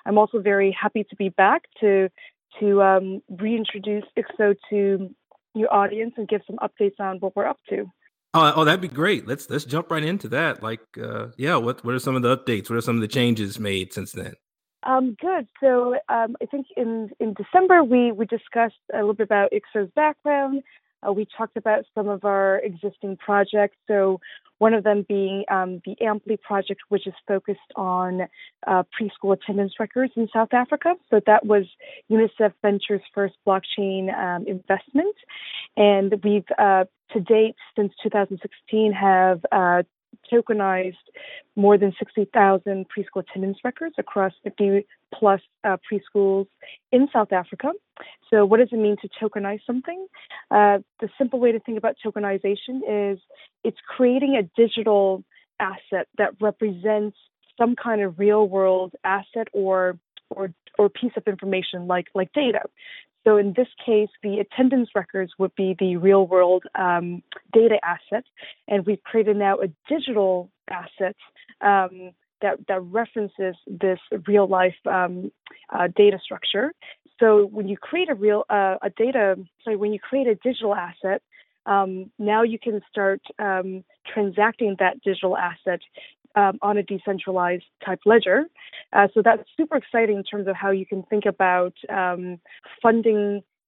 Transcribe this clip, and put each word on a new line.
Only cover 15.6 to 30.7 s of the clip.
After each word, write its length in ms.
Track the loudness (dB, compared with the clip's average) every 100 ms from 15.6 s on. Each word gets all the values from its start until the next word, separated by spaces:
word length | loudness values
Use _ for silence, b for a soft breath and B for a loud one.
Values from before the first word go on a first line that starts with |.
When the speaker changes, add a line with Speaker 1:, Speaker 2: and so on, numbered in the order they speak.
Speaker 1:
So, 320 | 2 2 0 -4 -4
um, 280 | -4 -4 -6
I 40 | -10
think 200 | -8 -8 -6
in, 340 | -4 -6 -8 -8
in 140 | -8
December, 500 | -8 0 2 6 6
we, 260 | 6 4 2
we 160 | 0 -4
discussed 480 | -6 -6 -2 -2 -4 -10
a 60 | -4
little 160 | -2
bit 100 | 0
about 280 | 0 2 2
Ixo's 380 | 0 -4 -6 -4
background. 680 | 0 0 0 -2 0 0 -4 -8 b b _ -4
Uh, 60 |
we 140 | -4 -4 -6
talked 200 | -8 -4
about 280 | 0 0 -2
some 140 | -6 -4
of 160 | -4
our 340 | -2 0 2 0
existing 580 | -2 -8 -10 -10 -12 -10
projects. 600 | 0 0 2 2 0 _ -2
So 320 | 0 2 0 B B B 0
one 140 | 2
of 100 | 2
them 220 | 2 0 0
being, 380 | -2 -2 -4 -4
um, 320 | -4 -4 -8
the 100 | -10 -4
Ampli 400 | -4 -4 -4 -6
project, 400 | -4 -4 -4 -8 -4
which 180 | -4 -4
is 60 | -12 -4
focused 320 | -4 -2 -8 _ -8
on, 460 | -4 -2 -2 -4 -6 B B -10 0
uh, 160 | 0 0 -4
preschool 360 | -8 -4 0
attendance 400 | 0 0 -4 -2 -4
records 360 | -6 -2 -2 -2
in 120 | -2
South 220 | 0 2
Africa. 400 | 0 0